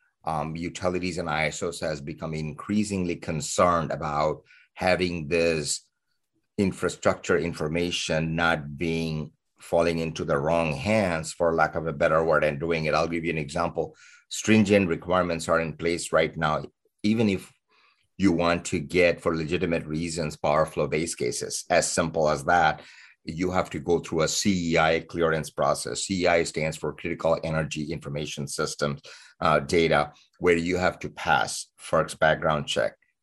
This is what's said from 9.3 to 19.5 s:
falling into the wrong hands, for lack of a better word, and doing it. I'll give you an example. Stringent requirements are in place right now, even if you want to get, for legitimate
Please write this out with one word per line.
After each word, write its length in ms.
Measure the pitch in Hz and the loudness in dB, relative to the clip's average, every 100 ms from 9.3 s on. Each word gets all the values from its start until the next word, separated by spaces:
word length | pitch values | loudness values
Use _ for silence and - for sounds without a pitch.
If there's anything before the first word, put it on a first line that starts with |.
| _ _ _ | _ _ _
falling 400 | - 85 85 82 | -2 2 2 0
into 260 | 82 80 | -4 -4
the 140 | 80 76 | -2 0
wrong 340 | 73 85 82 | 2 2 0
hands, 580 | 69 76 110 98 82 80 | -2 0 2 2 -2 -4
for 220 | - 85 | -2 0
lack 200 | 82 78 | 4 2
of 120 | 82 80 | 2 -6
a 60 | |
better 300 | 73 82 78 | 0 2 4
word, 220 | 80 78 | 4 4
and 160 | 76 71 | 2 0
doing 240 | 82 82 | -2 -2
it. 100 | 80 | 0
I'll 140 | 76 82 | 0 0
give 160 | 85 | -2
you 60 | 82 | -2
an 80 | 80 | -4
example. 580 | 71 82 85 82 78 - - - - | -4 -2 -4 -2 -6 -8 -20 -20 -14
Stringent 600 | - - 110 98 101 92 | -6 4 6 6 4 2
requirements 600 | 80 80 90 87 82 80 | -2 0 0 0 -2 0
are 120 | 82 | 0
in 120 | 82 | 0
place 400 | 78 85 85 - | -4 -2 -2 0
right 240 | 78 82 - | 2 2 0
now, 280 | 80 78 71 _ _ _ | 0 0 -4 _ _ _
even 280 | 107 110 110 | 0 2 2
if 200 | 95 - _ _ _ _ _ _ - | 0 -4 _ _ _ _ _ _ 0
you 120 | 92 | 2
want 360 | 85 85 85 - | 4 2 0 0
to 120 | 90 | -4
get, 440 | 71 90 87 82 | 0 4 4 4
for 120 | 90 | 0
legitimate 520 | 82 78 | -2 -2